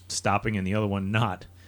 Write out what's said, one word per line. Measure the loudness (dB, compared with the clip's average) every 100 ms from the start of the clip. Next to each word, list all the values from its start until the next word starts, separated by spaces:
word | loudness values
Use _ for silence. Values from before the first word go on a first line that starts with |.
| -8
stopping | -4 0 0 0 -2
and | 0
the | 0
other | 0
one | 0 0
not. | 2 2 -2 -10 -20